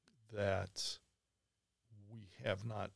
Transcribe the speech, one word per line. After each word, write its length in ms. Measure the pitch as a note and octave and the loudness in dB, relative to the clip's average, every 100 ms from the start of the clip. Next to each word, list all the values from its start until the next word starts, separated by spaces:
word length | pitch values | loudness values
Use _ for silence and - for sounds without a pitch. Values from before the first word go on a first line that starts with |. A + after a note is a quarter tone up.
| - - A2 | -20 -20 -8
that 680 | G#2+ G2+ F#2+ F#2+ - - - _ _ _ _ _ _ _ _ _ G#2+ G2+ | 0 4 4 0 -2 -4 -4 _ _ _ _ _ _ _ _ _ -20 -16
we 180 | A2+ G2 - | -14 -14 -2
have 200 | B2 G2 | 2 2
not, 260 | A2 G#2+ G2+ | 2 -2 -4